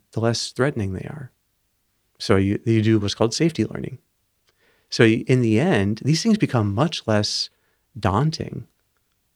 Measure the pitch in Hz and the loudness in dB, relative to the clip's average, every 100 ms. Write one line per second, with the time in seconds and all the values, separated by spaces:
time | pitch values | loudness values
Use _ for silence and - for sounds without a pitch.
0 | _ - 113 113 - - 135 131 95 92 | _ -4 -2 -2 -6 -4 -2 -2 -6 -6
1 | - 151 131 _ _ _ _ _ _ _ | -10 -14 -16 _ _ _ _ _ _ _
2 | _ - - 98 98 104 117 110 107 110 | _ -8 0 2 2 0 0 2 4 2
3 | 101 - 113 - 165 160 107 - - 127 | 0 -2 -2 0 -2 0 -4 -6 -10 -12
4 | _ _ _ _ _ _ _ _ - - | _ _ _ _ _ _ _ _ -6 4
5 | 117 117 - 127 113 107 175 127 98 113 | 4 4 2 2 4 2 2 2 0 -2
6 | 127 160 226 208 - 120 101 101 165 - | -2 0 2 0 2 0 0 0 -2 -2
7 | - 107 107 - - _ _ _ _ - | -2 0 0 -4 -8 _ _ _ _ -4
8 | 90 98 151 160 - - - _ _ _ | 0 2 0 -2 -8 -12 -16 _ _ _
9 | _ _ _ | _ _ _